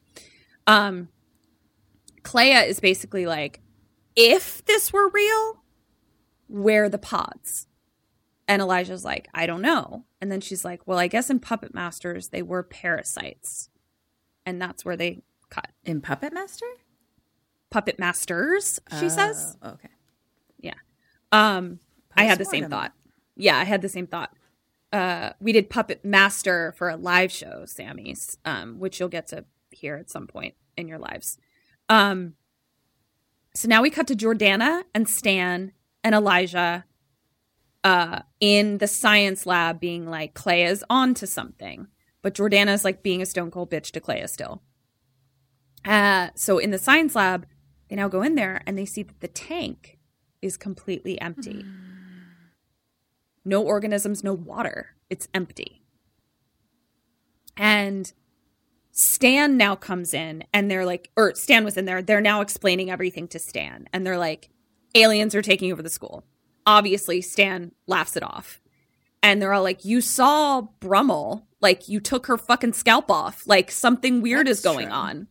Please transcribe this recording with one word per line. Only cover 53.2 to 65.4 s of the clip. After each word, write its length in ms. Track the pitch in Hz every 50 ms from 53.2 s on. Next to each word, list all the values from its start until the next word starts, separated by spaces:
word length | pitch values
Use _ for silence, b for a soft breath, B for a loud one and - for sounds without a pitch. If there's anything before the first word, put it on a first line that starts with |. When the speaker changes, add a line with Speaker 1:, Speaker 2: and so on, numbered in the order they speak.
| _ _ _ _ _
Speaker 1:
No 200 | 190 196 202 208
organisms, 600 | 147 208 208 208 214 208 202 208 202 208 202 -
no 100 | 196 190
water. 600 | 170 170 - - 233 226 - - - - - _ _ _ _
It's 180 | 185 - - - -
empty. 480 | 190 175 - - - 50 - - _ _ _ _ _ _ _ _ _ _ _ _ _ _ _ _ _ _ _ _ _ _ _ _ _ _ _ _ _ _ _ _ _ _ - _
And 560 | - 208 214 214 208 202 196 196 190 185 - - _ _ _ _ _ _ _ _ _ _ _ _ _ _ _
Stan 640 | _ - - - - - 262 247 262 285 294 294 269
now 180 | 247 208 202 196
comes 380 | - - - 185 180 175 170 -
in 300 | 139 160 160 156 160 - - -
and 160 | 208 196 202
they're 160 | 190 190 185
like, 240 | 180 180 180 - _ _
or 160 | 226 220 185 -
Stan 300 | - - - 247 226 214
was 100 | 208 196
in 80 | 185 190
there. 180 | 185 185 185 185
They're 180 | - 214 202
now 200 | 208 208 208 208
explaining 500 | 202 202 - - - 190 180 185 185 180
everything 360 | 180 180 185 180 - 151 170 170
to 100 | - 165
Stan. 480 | - - - - 73 67 64 - - -
And 140 | - 185 185
they're 120 | 185 185 175
like, 320 | 170 160 156 - - _ _ _ _ _ _ _ _ _ -
"Aliens 400 | 226 220 220 214 214 214 214 202
are 80 | 208